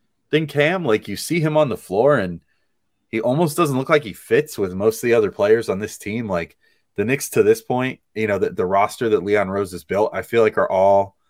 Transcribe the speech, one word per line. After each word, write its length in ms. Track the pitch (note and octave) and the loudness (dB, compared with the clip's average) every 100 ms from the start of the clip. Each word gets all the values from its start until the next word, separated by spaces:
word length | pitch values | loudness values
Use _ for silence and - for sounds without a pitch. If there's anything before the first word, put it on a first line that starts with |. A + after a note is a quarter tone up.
| _ _ _ | _ _ _
than 160 | D3+ D3+ | -2 -2
Cam. 360 | D3 D3+ F#3 | 0 0 0
Like, 240 | D3 G#2+ - | 0 -2 -2
you 80 | |
see 260 | F#2+ - E3+ | -10 -4 -2
him 180 | D#3 D3+ | 0 0
on 100 | C#3+ | 0
the 80 | F#2+ | -4
floor 400 | - F#2+ C3+ C#3 | -4 0 2 2
and 240 | F2+ E2+ - _ _ _ _ _ _ | 0 -8 -16 _ _ _ _ _ _
he 120 | A2+ | -4
almost 340 | B2 C#3+ E3+ | -2 0 0
doesn't 220 | D3 D#3+ C3 | 0 0 -2
look 140 | C3 | 0
like 140 | D3+ | 0
he 100 | G#2 | 0
fits 420 | - - A2+ - - | -10 0 0 0 -4
with 160 | F#2+ | -6
most 320 | F#2 A2 A2 | 0 0 0
of 20 | A#2+ | 2
the 60 | |
other 180 | A#2 G2+ | 2 2
players 380 | - G#2 A2+ G#2+ | 0 2 2 2
on 120 | G2 | -4
this 180 | G#2 - | -6 -10
team. 280 | G2+ A2+ A2 | -8 -8 -4
Like, 300 | F2 E2 _ _ _ _ | -6 -6 _ _ _ _
the 100 | - | -6
Knicks 240 | A2 C3+ - | -2 -2 0
to 120 | - | 2
this 180 | G#2 A2+ | 4 2
point, 400 | - B2+ C3 B2 _ | 0 -2 -2 -6 _
you 140 | A2 G#2+ | -4 -2
know, 100 | G2 | 0
the, 100 | - | -2
the 160 | - | -2
roster 460 | F#2 G2 G#2 - A#2 | 0 0 0 0 0
that 120 | G2+ | 0
Leon 280 | F#2+ G#2 F#2+ | 2 0 0
Rose 220 | G2 F#2+ | -2 -6
has 120 | F2 | -8
built, 300 | - F#2+ G#2+ | -6 -2 -2
I 80 | F#2+ | -4
feel 180 | - A#2 | -2 2
like 160 | A2 G#2 | 2 2
are 140 | F#2+ | 0
all, 480 | F#2+ G2 G2 G2 _ _ | 2 4 4 2 _ _